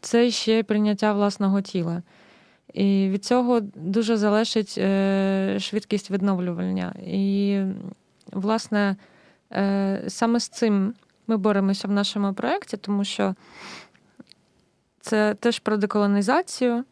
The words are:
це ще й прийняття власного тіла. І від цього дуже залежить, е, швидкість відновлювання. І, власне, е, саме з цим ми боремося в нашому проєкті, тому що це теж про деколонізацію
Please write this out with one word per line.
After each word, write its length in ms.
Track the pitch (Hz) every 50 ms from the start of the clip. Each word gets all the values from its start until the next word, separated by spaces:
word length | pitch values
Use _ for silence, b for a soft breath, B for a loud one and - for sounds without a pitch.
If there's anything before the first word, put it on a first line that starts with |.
це 300 | - - - 233 240 247
ще 280 | 220 - - 220 220 226
й 40 | 220
прийняття 500 | - 214 208 214 208 208 202 - 214 208
власного 480 | 202 202 202 196 - 202 196 196 202
тіла. 400 | 196 - - 185 165 170 170 175 175 b b b b b b b b b b b b - -
І 360 | - 196 196 196 196 196 190
від 160 | 190 202 202
цього 340 | - 247 254 247 240 247 233 208 202 -
дуже 420 | 151 156 180 190 226 226 214 233
залежить, 580 | 214 208 214 208 214 226 220 - 220 208 - -
е, 800 | - 190 196 196 196 196 196 196 196 190 196 196 190 190 196 196 202
швидкість 520 | 190 - 202 214 208 _ 208 202 - -
відновлювання. 800 | 190 196 190 202 190 180 180 180 170 170 185 185 190 190 180 180 - 190 190
І, 560 | 185 175 196 196 196 196 202 202 202 202 196 190 190 190 196 - 185 196 _ _ _ _ _ _ -
власне, 640 | - 196 190 208 220 226 - - 214 208 202 196 190 196 b b b b b b b b b _ -
е, 500 | - 196 196 196 196 196 196 196 - -
саме 320 | 190 - - 233 233 233 233
з 80 | - -
цим 440 | - - 240 220 208 196 190 202 240 _ _ _ _ _ _
ми 100 | - 226
боремося 500 | 208 185 214 208 196 196 196 196 196 -
в 40 | 196
нашому 420 | 202 202 202 - - 208 202 196 190
проєкті, 440 | - - 247 320 403 - - -
тому 260 | 202 - - 202 202 202
що 320 | 196 - - 202 190 190 B B B B B B B B B B B B B _ _ _ _ - _ - _ _ _ _ _ _ _ _ _ _ _ _ _
це 320 | - - 220 214 214 208 208 202
теж 200 | - 233 233 -
про 180 | _ - 214
деколонізацію 1040 | 208 196 202 - 214 208 202 202 202 202 196 269 330 370 - - - 254 247 233 233 262 _